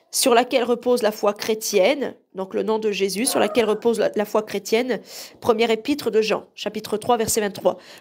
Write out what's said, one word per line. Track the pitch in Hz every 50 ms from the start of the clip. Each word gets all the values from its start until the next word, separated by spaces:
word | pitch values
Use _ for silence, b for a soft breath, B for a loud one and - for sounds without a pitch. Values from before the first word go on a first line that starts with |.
| B B
sur | - - - 269 233
laquelle | 233 254 254 285 254 240
repose | 226 240 233 - 247 247 226
la | - 214
foi | 208 - - 208 208
chrétienne, | 208 - - 220 214 - - 202 196 180 233 294 294 233 185 - - _ _ -
donc | 185 190 190 214
le | 208
nom | 196 202 220 220
de | 214 214
Jésus, | 202 190 196 202 180 196 240
sur | - - -
laquelle | 208 208 - 247 220
repose | 208 214 214 - 240 226 214
la, | - - -
la | 202 208
foi | - - 214 214
chrétienne, | 214 - 196 196 - 220 220 254 254 220 175 B B B B B B B B
première | - - 226 214 233 226
épître | 226 220 220 - 294 294 - 240
de | 196 220
Jean, | 214 190 196 - - - _
chapitre | - - 208 208 220 208 - 220 208
trois, | - - 240 226
verset | 226 220 - 226
vingt-trois. « | 208 202 196 - - 185 - B B B B B